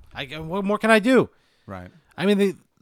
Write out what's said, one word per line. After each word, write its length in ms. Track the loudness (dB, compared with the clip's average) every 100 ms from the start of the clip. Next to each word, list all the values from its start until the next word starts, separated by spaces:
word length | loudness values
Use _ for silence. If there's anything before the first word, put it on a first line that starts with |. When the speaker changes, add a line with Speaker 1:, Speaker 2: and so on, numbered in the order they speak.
| -18
Speaker 1:
I, 120 | -14 -12 -12
what 240 | -8 -6
more 140 | -4 0
can 140 | 2
I 80 | 4
do? 300 | 4 2 2 _ _ _ -16
Speaker 2:
Right. 260 | -14 -16 -20 _ -4
Speaker 1:
I 80 | 0
mean, 120 | 0
they, 160 | 0 -4 _ _